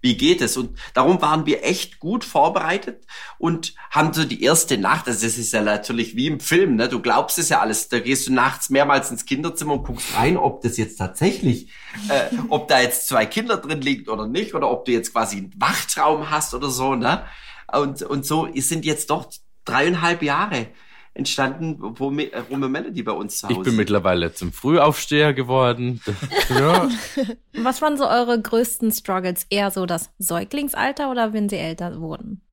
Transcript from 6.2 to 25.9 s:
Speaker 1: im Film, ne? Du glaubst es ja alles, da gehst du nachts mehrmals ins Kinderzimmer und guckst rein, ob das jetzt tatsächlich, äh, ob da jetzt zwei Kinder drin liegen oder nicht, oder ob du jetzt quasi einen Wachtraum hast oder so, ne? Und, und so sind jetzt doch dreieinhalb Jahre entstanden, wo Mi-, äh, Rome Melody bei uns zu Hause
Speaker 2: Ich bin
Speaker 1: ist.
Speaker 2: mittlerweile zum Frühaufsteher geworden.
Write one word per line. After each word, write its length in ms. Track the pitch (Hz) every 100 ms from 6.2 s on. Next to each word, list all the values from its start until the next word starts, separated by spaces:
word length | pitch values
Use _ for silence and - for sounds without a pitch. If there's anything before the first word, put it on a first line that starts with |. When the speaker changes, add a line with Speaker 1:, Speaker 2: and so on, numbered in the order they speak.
| 143
Speaker 1:
im 120 | 147
Film, 340 | - 170 190 113
ne? 120 | 120
Du 100 | 120
glaubst 380 | 123 113 - -
es 100 | -
ja 120 | 151
alles, 260 | 107 107 -
da 100 | 120
gehst 280 | 120 131 -
du 60 |
nachts 360 | 127 131 127 -
mehrmals 400 | 135 143 139 131
ins 160 | 117 -
Kinderzimmer 480 | 135 165 165 151 139
und 80 | -
guckst 280 | 117 - -
rein, 220 | 127 180
ob 240 | - -
das 160 | 113 -
jetzt 200 | 107 -
tatsächlich, 760 | 92 - 175 247 160 117 - - - - 208
äh, 160 | 139 - 240 117
ob 180 | 147 -
da 120 | 131
jetzt 260 | 123 - -
zwei 180 | 127 110
Kinder 320 | - 233 208
drin 240 | 139 151
liegen 280 | 135 127 -
oder 180 | 110 110
nicht, 260 | 143 214
oder 160 | 160 139
ob 160 | 120 -
du 60 |
jetzt 220 | 117 -
quasi 240 | 117 110 101
einen 160 | 95 -
Wachtraum 720 | 135 - - - 151 156 151
hast 240 | 156 160
oder 160 | 127 139
so, 240 | 127 135 131
ne? 280 | 127 170 - - - - -
Und, 300 | 139 143 135
und 220 | - 139 139
so 220 | 156 160 131
sind 300 | 131 165 151
jetzt 240 | 151 -
doch 220 | 151 - - - - -
dreieinhalb 540 | 123 151 175 170 170
Jahre 460 | 147 143 208 151 110 - - - - -
entstanden, 600 | 135 - 131 143 165 147
wo 320 | 101 117 135
Mi-, 180 | 143 147
äh, 100 | - 117
Rome 180 | 135 135
Melody 320 | 139 302 190
bei 120 | 113
uns 260 | 85 104 -
zu 80 | 101
Hause 100 | 92
Speaker 2:
Ich 60 |
bin 100 | 92
Speaker 1:
ist. 40 | 113
Speaker 2:
mittlerweile 560 | 101 101 92 90 85
zum 200 | - 87
Frühaufsteher 800 | - 131 151 147 147 - 147 151
geworden. 680 | 135 123 131 127 120 123